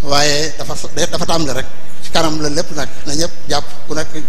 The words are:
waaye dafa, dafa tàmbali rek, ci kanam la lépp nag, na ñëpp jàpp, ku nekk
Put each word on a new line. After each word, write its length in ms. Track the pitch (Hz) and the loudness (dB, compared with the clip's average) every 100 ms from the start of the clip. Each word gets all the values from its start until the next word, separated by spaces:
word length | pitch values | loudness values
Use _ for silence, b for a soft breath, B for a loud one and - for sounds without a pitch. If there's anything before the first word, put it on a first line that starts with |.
waaye 500 | - 143 147 147 151 147 | 2 0 0 -2 -2 -2
dafa, 160 | 135 147 - - 170 | -2 -2 0 0 0
dafa 140 | 160 170 | 0 0
tàmbali 260 | 170 151 | 0 0
rek, 140 | 123 131 - - - | 0 0 0 2 2
ci 60 | - | 2
kanam 280 | 170 160 156 | 2 0 0
la 80 | 151 | -2
lépp 240 | 147 175 | -2 -2
nag, 160 | 156 127 - - | 0 0 0 0
na 80 | |
ñëpp 180 | 147 170 - - | 0 0 0 0
jàpp, 160 | 143 - - - | 0 0 0 0
ku 60 | |
nekk 200 | 156 160 156 | 0 0 0